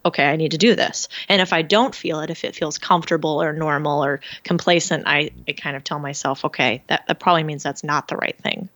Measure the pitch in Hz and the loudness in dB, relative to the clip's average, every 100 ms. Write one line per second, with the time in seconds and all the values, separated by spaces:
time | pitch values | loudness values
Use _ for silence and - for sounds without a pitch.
0 | 175 - 143 160 156 156 226 202 - - | -2 2 2 2 0 4 4 4 2 -2
1 | - - - 190 185 170 160 202 254 - | -8 -10 0 2 4 2 4 4 2 -2
2 | 175 156 156 165 - - 156 - - 175 | -4 -4 -4 -6 -8 -4 -6 -4 0 0
3 | - 165 156 151 165 151 156 147 151 147 | 2 0 2 0 0 0 0 0 2 2
4 | 139 139 - - - 175 - 175 - 156 | 0 -2 -6 -14 -2 0 4 4 4 -2
5 | - 143 151 - - 143 147 139 - 151 | 2 2 0 -6 -10 -8 -6 -8 -6 -6
6 | 143 143 139 135 147 - 127 117 - - | -6 -4 -4 -2 -4 0 0 0 -2 -4
7 | - - - 170 156 147 143 139 151 147 | -2 -2 2 2 2 -4 -6 -6 -4 -4
8 | - - - - - - 190 | -2 -4 -4 -4 -6 -6 -8